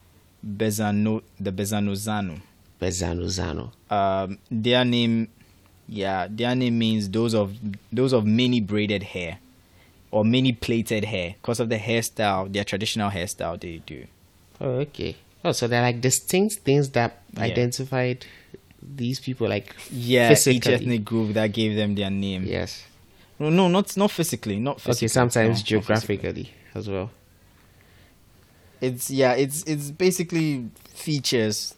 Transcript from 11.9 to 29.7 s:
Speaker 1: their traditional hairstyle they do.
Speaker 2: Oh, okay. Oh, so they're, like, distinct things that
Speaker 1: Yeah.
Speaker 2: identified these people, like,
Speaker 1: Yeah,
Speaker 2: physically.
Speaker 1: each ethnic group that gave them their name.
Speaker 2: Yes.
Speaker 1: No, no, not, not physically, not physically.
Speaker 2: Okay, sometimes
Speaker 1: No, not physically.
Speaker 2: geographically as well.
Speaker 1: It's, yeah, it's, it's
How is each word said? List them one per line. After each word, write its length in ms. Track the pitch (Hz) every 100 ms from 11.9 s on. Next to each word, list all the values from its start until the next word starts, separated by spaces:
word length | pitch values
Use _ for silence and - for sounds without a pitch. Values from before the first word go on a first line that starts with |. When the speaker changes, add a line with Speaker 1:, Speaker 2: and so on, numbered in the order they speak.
| 117 117 - 107 95 95
Speaker 1:
their 100 | 98
traditional 480 | 98 98 107 113 101
hairstyle 480 | 98 87 - 85 82
they 200 | 92 82 -
do. 220 | 73 - _ _ _ _ -
Speaker 2:
Oh, 80 | 139 127 147
okay. 300 | - 87 - _ _ 175
Oh, 60 |
so 140 | 139 117
they're, 160 | 120
like, 180 | 123 120
distinct 560 | 127 131 - 185 214 -
things 320 | - 139 135
that 300 | 135 113 - - -
Speaker 1:
Yeah. 80 |
Speaker 2:
identified 840 | 113 117 123 - 131 131 127 127 - - - - _ -
these 380 | - 139 120 131
people, 300 | - 127 110
like, 260 | 104 - - -
Speaker 1:
Yeah, 380 | 127 120 123 120
Speaker 2:
physically. 280 | 143 - 127
Speaker 1:
each 80 | 123
ethnic 360 | 123 120 117 104
group 300 | 117 107 107
that 180 | 110
gave 220 | 101 110 107
them 200 | 104 101
their 140 | 98
name. 340 | 98 98 92 92
Speaker 2:
Yes. 400 | 90 90 - - - _ - - -
Speaker 1:
No, 100 | 151
no, 180 | 170 185
not, 280 | 180 185 -
not 140 | 202
physically, 480 | - 160 113 110 101
not 220 | 127 -
physically. 260 | - 120 113
Speaker 2:
Okay, 60 |
sometimes 240 | 131 120 120 110
Speaker 1:
No, 40 |
not 40 | 117
physically. 580 | - 107 104 107 110 101
Speaker 2:
geographically 340 | 90 - 90 - - -
as 140 | 101
well. 220 | 98 101 - _ _ _ _ _ _ _ - - _ _ _ _ _ - -
Speaker 1:
It's, 300 | 131 123 -
yeah, 220 | 135 131
it's, 320 | 127 139 147
it's 260 | 156